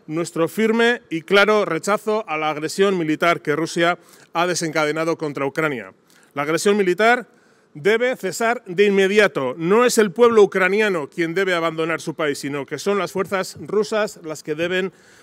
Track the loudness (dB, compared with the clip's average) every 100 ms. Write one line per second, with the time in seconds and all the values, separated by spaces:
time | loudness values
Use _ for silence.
0 | -8 -6 -4 -2 -2 0 2 2 2 0
1 | -6 -10 2 4 4 2 0 -4 -2 -2
2 | -2 -4 -4 -4 -4 -4 -4 0 2 2
3 | 0 2 2 2 0 -2 -2 0 0 0
4 | _ -20 _ -2 -2 -2 -4 -2 -2 -2
5 | -4 -4 -6 -4 -6 -2 -4 -4 -10 -18
6 | _ _ _ -6 -4 0 2 2 2 2
7 | 2 2 -2 _ _ _ _ -4 0 0
8 | 0 -4 -6 -2 -2 -2 -2 2 4 4
9 | 4 4 4 2 -4 -2 0 2 4 2
10 | 2 4 6 6 6 4 0 2 0 -2
11 | -4 -4 -2 -2 0 0 -2 -2 -4 -4
12 | -6 -4 -4 -4 -6 -6 -8 -6 -2 -2
13 | -2 -4 -4 -4 -6 -12 -4 -2 -2 -2
14 | -4 -6 -12 -10 -8 -4 -2 -2 -4 -8
15 | _ -20